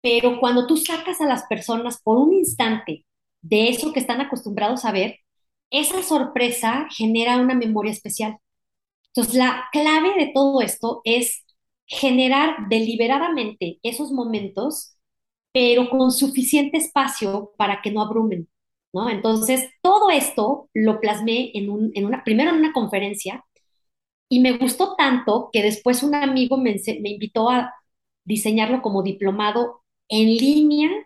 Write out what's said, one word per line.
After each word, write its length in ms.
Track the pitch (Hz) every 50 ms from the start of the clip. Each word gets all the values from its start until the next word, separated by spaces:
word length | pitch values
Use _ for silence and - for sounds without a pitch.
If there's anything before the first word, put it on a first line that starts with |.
Pero 380 | - 240 233 233 240 247 247 -
cuando 280 | 254 240 247 247 247
tú 100 | - 320
sacas 440 | 311 - - 330 320 - 370 359 -
a 40 | 311
las 180 | 285 247 247 -
personas 540 | - 214 - - - 226 226 240 240 240 -
por 160 | _ 220 226
un 160 | 247 285 320 381
instante 720 | 392 330 302 - - 233 226 220 220 - - 151 - _ _ _ _ _ _ _ _
de 280 | - 160 220 214 220 240
eso 240 | 247 240 311 311 311
que 60 | 262
están 220 | 254 - 233 247
acostumbrados 640 | 277 277 269 240 - 208 208 202 202 214 254 254 -
a 60 | 220
ver, 280 | 196 190 190 226 - _ _ _ _ _ _ _ _ _ _ _
esa 320 | - 285 302 - 370 381 359
sorpresa 840 | - 311 277 262 - - 233 247 240 240 - - 226 240 277 311 302
genera 460 | - - 220 220 220 226 233 240 247
una 160 | 247 247 254 262
memoria 360 | 247 240 220 220 208 202 220
especial. 460 | 208 - _ - - - 214 214 214 - _ _ _ _ _ _ _ _ _ _ _ _ _
Entonces, 280 | _ _ 247 240 226 233
la 300 | 254 254 247 - - - -
clave 420 | - 294 302 311 311 311 311 370 403
de 140 | 370 294 277 -
todo 280 | 269 277 277 277 262
esto 400 | 220 - - - - 226 - - _
es 400 | 226 233 247 240 - - - _ _ _ _ _ _ _ _ _
generar 840 | _ - - 269 269 254 254 262 254 262 277 302 320 311 220 208 196
deliberadamente 1080 | 226 220 226 220 226 220 226 240 269 285 330 349 330 277 226 214 214 _ 185 170 170 _ -
esos 280 | 233 233 233 302 247
momentos, 840 | 269 247 240 233 220 208 196 190 - 190 233 294 311 - - - _ _ _ _ _ _ _ _ _ _ _ _ _
pero 360 | 254 247 240 240 247 247 240
con 220 | 247 262 254 254
suficiente 680 | 254 - 285 269 262 269 254 - - 285 277 277 -
espacio 760 | 320 311 - _ 285 269 262 - - 220 196 196 208 202 - _
para 240 | - 208 196 196 196
que 100 | - 214
no 100 | 208 214
abrumen, 480 | 214 214 220 226 220 220 185 170 165 _ _ _ _ _ _ _ _ _ -
¿no? 160 | 180 220 240
Entonces, 600 | 220 190 - 226 220 220 220 247 254 262 262 - _ _
todo 300 | - 359 392 427 427 392
esto 580 | 320 277 277 - - - 208 226 285 - - _ _
lo 260 | 214 220 220 214 214
plasmé 500 | 220 208 208 175 220 226 226 247 262 - -
en 140 | 208 202 202
un, 220 | 202 214 220 214 -
en 100 | 202 202
una, 180 | 202 247 254 -
primero 280 | 226 214 233 294 339
en 60 | 339
una 160 | 311 311 311 311
conferencia, 680 | 262 220 - - 196 202 202 208 208 - 190 - 254 _ _ _ _ _ _ _ _ _ _ _ _ _ _ _ _ _ _
y 100 | 254 247
me 120 | 254 254 247
gustó 380 | 240 262 254 - - 370 392 -
tanto 520 | - 294 269 254 247 - 226 214 247 247 - -
que 100 | 220 208
después 400 | 214 214 - _ 247 247 247 277
un 120 | 294 294
amigo 420 | 294 285 269 262 262 254 247 269
me 140 | 262 262 233 202
ense-, 220 | 196 - 220 - -
me 80 | 208 202
invitó 380 | 208 208 214 220 _ 220 220 233
a 240 | 254 247 247 247 - - _ _ _ _ _ _ _ _ _
diseñarlo 560 | 175 214 214 - 220 214 220 220 226 254 254
como 220 | - 214 196 196 185
diplomado 760 | 196 190 - 202 196 202 208 208 208 214 240 240 240 - _ _ _ _ _ _ _
en 180 | 214 214 220 220 226
línea. 520 | 233 262 277 294 302 302 302 294 294 302 330 381 427 -